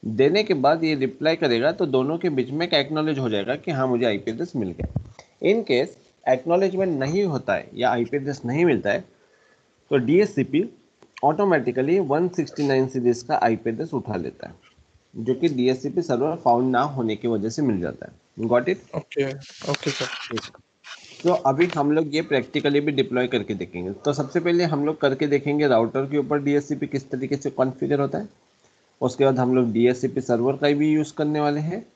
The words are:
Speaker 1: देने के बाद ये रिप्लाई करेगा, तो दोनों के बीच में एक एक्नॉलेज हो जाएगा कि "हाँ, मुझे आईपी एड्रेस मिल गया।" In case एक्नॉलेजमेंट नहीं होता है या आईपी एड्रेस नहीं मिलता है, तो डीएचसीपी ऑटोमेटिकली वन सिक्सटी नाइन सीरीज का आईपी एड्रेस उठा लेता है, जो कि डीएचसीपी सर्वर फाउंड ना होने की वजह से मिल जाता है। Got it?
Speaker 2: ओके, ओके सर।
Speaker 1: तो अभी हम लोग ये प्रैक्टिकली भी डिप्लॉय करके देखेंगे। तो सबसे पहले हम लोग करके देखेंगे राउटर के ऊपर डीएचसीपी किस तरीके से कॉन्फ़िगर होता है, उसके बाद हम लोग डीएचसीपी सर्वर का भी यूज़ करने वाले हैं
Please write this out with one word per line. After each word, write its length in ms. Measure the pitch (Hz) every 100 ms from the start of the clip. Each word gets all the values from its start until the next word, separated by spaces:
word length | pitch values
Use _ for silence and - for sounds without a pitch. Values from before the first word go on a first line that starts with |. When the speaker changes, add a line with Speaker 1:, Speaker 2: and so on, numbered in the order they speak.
Speaker 1:
देने 400 | - 107 135 185
के 100 | 208 165 131
बाद 180 | 165
ये 100 | 160 151
रिप्लाई 400 | 131 - 156 160
करेगा, 360 | 156 117 135
तो 140 | 170 170
दोनों 320 | 131 131 165
के 120 | 180
बीच 200 | 139 123
में 160 | 143 170
एक 60 |
एक्नॉलेज 460 | 160 135 156 156 139
हो 100 | 123
जाएगा 260 | 107 98 147
कि 160 | 165
"हाँ, 160 | 143 131
मुझे 180 | 120 120
आईपी 260 | 101 92
एड्रेस 240 | 113 170 139
मिल 160 | 98
गया।" 160 | 85 - - - - - _ -
In 120 | 220 214
case 320 | 123 139 - _ _ -
एक्नॉलेजमेंट 720 | 127 160 175 196 185 190 151
नहीं 240 | 135 175 202
होता 280 | 139 -
है 160 | 92 -
या 180 | - 120
आईपी 260 | 120 117 143
एड्रेस 240 | 135 135 120
नहीं 200 | 135 175
मिलता 260 | 120 101
है, 120 | 101 - _ _ _ _ _ _ _ _
तो 60 | 143
डीएचसीपी 680 | 117 170 202 175 131 139 220 - _ _ - -
ऑटोमेटिकली 720 | 139 160 202 165 120 123 135 185
वन 280 | 160 143 180
सिक्सटी 340 | 180 147 - 143
नाइन 200 | 135 131
सीरीज 340 | 131 120 117
का 120 | - -
आईपी 260 | 117 110 -
एड्रेस 240 | 113 165
उठा 220 | 139 - 98
लेता 320 | 76 - -
है, 80 | - _ _ _ _ _
जो 220 | - 113 127
कि 140 | 165
डीएचसीपी 520 | 135 127 127 143 180
सर्वर 340 | 170 120 143 165 -
फाउंड 260 | 120 131
ना 100 | 131 143 135
होने 200 | 113 107
की 120 | 120
वजह 220 | 113 104
से 120 | 117
मिल 180 | 143 101
जाता 240 | 85 - -
है। 420 | - _ - 113
Got 220 | 120 131
it? 260 | 190 - -
Speaker 2:
ओके, 300 | - - 139 139 139 - -
ओके 200 | 139 -
सर। 480 | 135 127 - - 113 - - _ _ - - - -
Speaker 1:
तो 100 | 165 180 135
अभी 160 | 135 175
हम 240 | 165 143
लोग 240 | 151 156 151
ये 60 |
प्रैक्टिकली 580 | 160 143 127 151 143 143
भी 120 | 147
डिप्लॉय 360 | 139 131 123 123
करके 260 | 120 101
देखेंगे। 380 | 98 90 87 90 98 143
तो 80 |
सबसे 260 | 139 135 175
पहले 240 | 170 170
हम 220 | 175 151 147
लोग 140 | 156
करके 260 | 143 131 151
देखेंगे 400 | 143 139 147 147
राउटर 420 | 117 113 131 139
के 60 | 147
ऊपर 240 | 131 147
डीएचसीपी 440 | 143 143 143 143 143
किस 220 | 139 135
तरीके 260 | 131 131 139
से 120 | 139
कॉन्फ़िगर 500 | 131 131 131 139 143
होता 180 | 139 143
है, 120 | 208 _ _ _ _ _ _ _
उसके 240 | 127 127 135
बाद 140 | 127
हम 160 | 127 127
लोग 160 | 120
डीएचसीपी 480 | 110 120 123 131 117
सर्वर 360 | - 120 120 135
का 120 | 147 143
भी 140 | 151
यूज़ 200 | 151 147
करने 260 | - 151 151
वाले 200 | 147 147
हैं 260 | 156 190 226